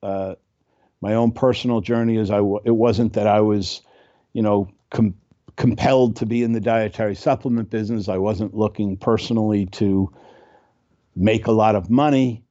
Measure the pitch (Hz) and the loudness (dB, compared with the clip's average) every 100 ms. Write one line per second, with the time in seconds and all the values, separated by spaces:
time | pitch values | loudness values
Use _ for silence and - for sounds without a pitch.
0 | 101 98 95 98 _ _ _ _ _ _ | -6 -6 -6 -10 _ _ _ _ _ _
1 | 98 110 117 117 131 117 123 117 - 117 | -2 2 2 2 0 0 0 -2 0 -2
2 | 117 113 107 104 101 101 - 117 120 104 | 0 0 0 2 0 0 0 2 2 2
3 | 117 - 104 104 107 104 95 - _ _ | 0 0 2 4 4 0 -4 -10 _ _
4 | _ _ _ - 107 104 98 _ _ - | _ _ _ -4 0 0 -2 _ _ 0
5 | 110 92 _ _ - - 127 113 135 131 | 0 -2 _ _ -20 -2 0 0 2 4
6 | 123 110 110 120 120 113 107 113 107 - | 2 0 -4 -2 0 -2 0 0 0 -2
7 | 110 98 - 131 135 120 107 110 107 113 | -4 -2 -2 -2 0 -2 -2 -4 -4 -4
8 | 95 95 98 98 104 107 107 - 104 95 | -4 -2 -2 -2 -4 -2 -2 0 -4 -2
9 | - 113 - 113 107 104 95 - 101 98 | 0 0 0 -2 0 0 -2 -2 0 2
10 | 95 - - - _ _ _ _ _ _ | -2 -6 -20 -20 _ _ _ _ _ _
11 | _ - 95 110 107 110 110 104 90 120 | _ -2 0 0 0 2 4 2 2 2
12 | 147 139 127 113 _ | 2 2 0 -4 _